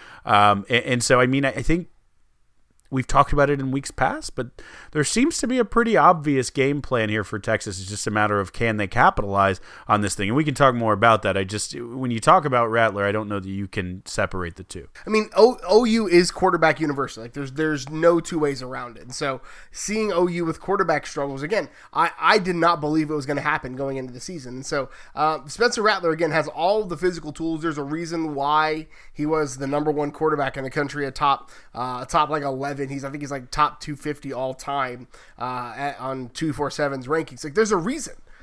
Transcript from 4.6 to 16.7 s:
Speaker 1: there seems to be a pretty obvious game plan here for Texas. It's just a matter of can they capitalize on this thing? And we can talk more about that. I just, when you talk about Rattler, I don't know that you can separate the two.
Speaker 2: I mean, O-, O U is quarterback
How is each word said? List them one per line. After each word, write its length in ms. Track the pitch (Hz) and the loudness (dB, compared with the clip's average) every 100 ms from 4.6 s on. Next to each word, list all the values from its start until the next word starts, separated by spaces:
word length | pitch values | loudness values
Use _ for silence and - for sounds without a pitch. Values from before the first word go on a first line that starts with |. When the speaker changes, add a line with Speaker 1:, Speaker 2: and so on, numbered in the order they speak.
| - - - | -20 -20 -6
Speaker 1:
there 120 | 156 | -2
seems 360 | 139 226 302 - | 0 2 2 0
to 80 | 240 | 0
be 100 | 254 | 0
a 80 | 202 | 2
pretty 320 | 226 233 185 | 2 4 6
obvious 540 | 156 170 147 135 123 | 6 6 2 0 0
game 300 | 143 135 143 | 0 0 0
plan 280 | - 123 107 | -2 0 0
here 140 | 107 | -2
for 160 | 98 107 | -4 -4
Texas. 420 | 113 110 107 95 | -2 -2 -2 -8
It's 80 | 95 | -8
just 160 | 104 117 | -6 -2
a 60 | |
matter 280 | 107 104 104 | 2 2 2
of 140 | 92 | -2
can 240 | - 117 107 | -2 -2 -2
they 100 | 101 | -2
capitalize 720 | 123 175 - 101 98 98 95 - - - | 4 4 2 0 2 2 2 -8 -10 0
on 140 | 104 | 0
this 120 | 101 | 0
thing? 160 | - 98 | -2 0
And 80 | 135 | 2
we 80 | 151 | 0
can 80 | |
talk 220 | 131 135 120 | 4 4 4
more 180 | 113 | 2
about 300 | 101 117 107 | 4 6 4
that. 120 | 101 95 | 2 -2
I 80 | |
just, 300 | 95 104 - 151 | -2 -4 -6 -8
when 340 | 120 131 127 | -10 -6 -4
you 80 | 113 | 2
talk 260 | 156 180 147 | 4 4 4
about 220 | 123 117 | 0 2
Rattler, 360 | 117 113 98 | 2 2 2
I 80 | 101 | 0
don't 160 | 107 104 | -2 -4
know 120 | 101 | -6
that 100 | 95 | -6
you 180 | 98 98 | -6 -6
can 360 | 104 90 92 - | -6 -6 -8 -8
separate 500 | - 98 95 85 90 | -4 -2 -4 -8 -10
the 80 | |
two. 240 | 90 90 - - - | -16 -16 -16 -14 -2
Speaker 2:
I 40 | |
mean, 200 | 214 214 - | 0 2 6
O-, 220 | 220 - 175 | 6 6 4
O 160 | 214 | 6
U 240 | 233 226 202 | 6 2 4
is 220 | 175 180 | 4 4
quarterback 480 | - 185 170 160 | 2 2 4 2